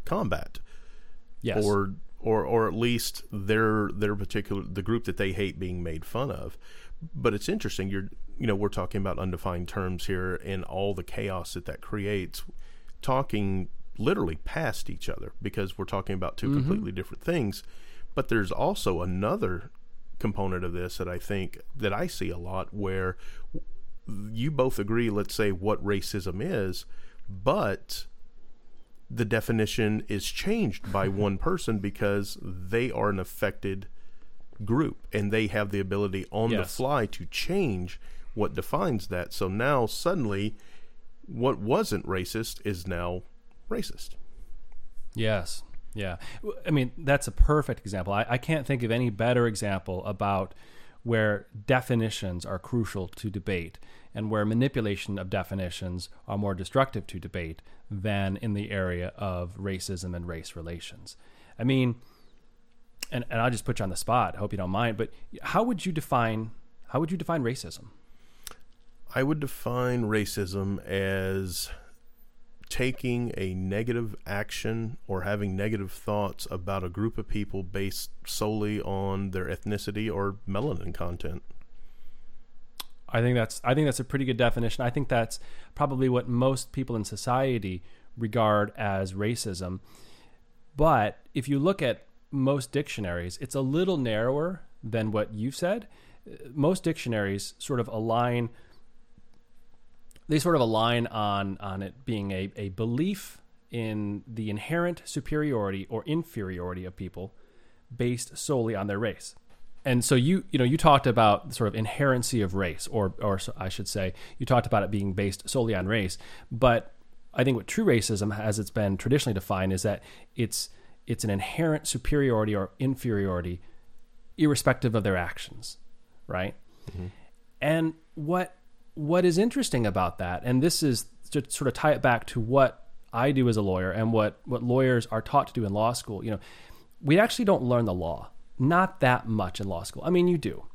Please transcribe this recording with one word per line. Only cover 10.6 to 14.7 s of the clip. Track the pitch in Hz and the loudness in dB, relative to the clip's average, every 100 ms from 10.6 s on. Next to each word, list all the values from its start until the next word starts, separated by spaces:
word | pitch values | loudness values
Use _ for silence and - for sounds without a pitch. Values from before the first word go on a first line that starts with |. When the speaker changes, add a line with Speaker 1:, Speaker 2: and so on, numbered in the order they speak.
Speaker 1:
all | 85 90 101 | -4 -2 -2
the | 92 | -2
chaos | 85 - 107 92 82 | -4 -4 -2 -4 -6
that | 90 | -8
that | - - | -8 -10
creates, | - 107 101 101 87 - - - - - - - | -6 -4 -2 -2 -2 -6 -8 -8 -10 -12 -12 -6
talking | - 131 135 107 98 95 90 - - - | 0 0 2 0 2 0 0 -4 -4 0
literally | 120 202 85 80 | 2 2 0 -2
past | - - 127 | -4 -2 -2